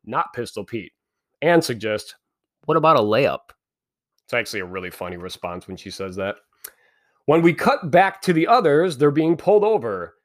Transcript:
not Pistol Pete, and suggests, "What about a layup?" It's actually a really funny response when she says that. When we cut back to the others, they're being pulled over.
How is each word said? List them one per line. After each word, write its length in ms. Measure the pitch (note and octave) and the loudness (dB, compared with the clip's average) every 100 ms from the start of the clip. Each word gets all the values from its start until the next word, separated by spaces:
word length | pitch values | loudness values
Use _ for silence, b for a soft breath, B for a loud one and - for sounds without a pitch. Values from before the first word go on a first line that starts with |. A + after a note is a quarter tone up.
not 280 | - C#3 - | -8 -6 -6
Pistol 300 | - A2+ G#2+ | -8 -12 -12
Pete, 280 | G2 A2+ F2+ _ _ _ _ - | -12 -12 -14 _ _ _ _ -4
and 240 | D3+ E3+ | 2 2
suggests, 500 | D#3+ A#2 A2 G#2+ - - _ _ _ _ - | 2 -4 -4 -6 -8 -20 _ _ _ _ -2
"What 100 | D#3+ | 2
about 220 | D#3 D3 | 4 4
a 20 | |
layup?" 500 | G#2 A2 A#2+ - _ _ _ _ _ _ _ _ | 2 2 0 -2 _ _ _ _ _ _ _ _
It's 100 | - | -8
actually 260 | A#2+ G#2+ G#2+ | -6 -6 -8
a 60 | F2+ | -8
really 240 | F#2 F2+ | -10 -10
funny 260 | - F2+ F2 | -10 -10 -10
response 500 | F2+ - F2 F2 - | -12 -12 -10 -10 -12
when 100 | F#2 | -16
she 140 | G2 | -14
says 260 | - F#2+ F#2 | -12 -10 -8
that. 200 | G2 - _ B B B B B B B | -8 -8 _ B B B B B B B
When 180 | B D#3+ | B 4
we 120 | E3+ | 4
cut 360 | D#3+ G#3 - D#3+ | 2 0 0 2
back 300 | F3 G3 - | 2 2 0
to 100 | - | -2
the 140 | D#3+ E3 | 0 4
others, 520 | A#3+ E3+ D3 F#3 C3 | 4 4 4 2 2
they're 120 | D3 | 2
being 260 | C#3+ D#3+ E3 | 2 0 0
pulled 280 | F3+ G#3 | 4 4
over. 520 | G#3 A3 A2+ F#2+ E2+ _ | 4 0 -2 -8 -10 _